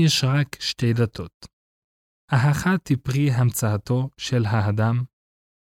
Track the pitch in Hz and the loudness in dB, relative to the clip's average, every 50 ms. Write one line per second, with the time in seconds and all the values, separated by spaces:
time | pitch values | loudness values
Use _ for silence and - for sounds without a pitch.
0 | 165 156 - - - 127 135 143 143 - - - - - - - 127 117 117 117 | 6 4 2 2 0 0 0 0 -2 -2 -6 -10 -8 -8 -6 -2 0 0 2 2
1 | 120 107 - - 87 82 _ _ - - _ _ _ _ _ _ _ _ _ _ | 0 -2 -2 -6 -12 -14 _ _ -20 -20 _ _ _ _ _ _ _ _ _ _
2 | _ _ _ _ _ - 147 127 117 147 143 - - 180 190 185 - - 143 127 | _ _ _ _ _ -2 0 2 2 2 2 0 0 0 -2 -2 0 -2 -2 -2
3 | - 131 127 139 147 143 127 123 123 120 - - - 110 107 104 - - 123 127 | -2 -2 -2 0 0 0 2 2 2 2 0 0 -2 -2 -2 -2 -2 -2 -2 -2
4 | 131 135 - - - - 131 123 113 104 107 113 101 104 101 107 110 113 117 120 | -2 -4 -8 -10 -8 -4 -2 0 0 0 0 0 0 0 0 0 0 0 0 -2
5 | 123 - _ _ _ _ _ _ _ _ _ _ _ _ | -4 -6 _ _ _ _ _ _ _ _ _ _ _ _